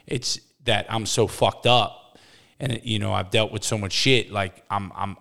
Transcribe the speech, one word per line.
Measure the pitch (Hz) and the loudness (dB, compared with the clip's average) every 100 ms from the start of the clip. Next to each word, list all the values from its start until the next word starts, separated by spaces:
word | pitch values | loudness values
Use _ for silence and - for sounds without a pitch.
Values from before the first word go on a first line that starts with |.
| - | -8
It's | 120 - - _ _ | -6 -4 -6 _ _
that | - 104 - | 0 0 0
I'm | 113 107 | -4 -2
so | - 107 | 0 0
fucked | - 110 - 120 | 2 0 2 4
up. | 123 104 - - _ _ _ _ - | 4 2 -4 -20 _ _ _ _ -8
And, | - | -6
it, | 113 | -6
you | 120 107 | -4 -4
know, | 101 | -2
I've | 98 95 | -2 0
dealt | 113 107 | 0 0
with | 107 | -2
so | - 110 | -4 -4
much | 98 | -2
shit. | - 131 127 - | 0 4 4 2
Like, | 101 95 - - | -4 -4 -6 -6
I'm, | 101 98 | -6 -6
I'm, | - 98 92 | -6 -8 -6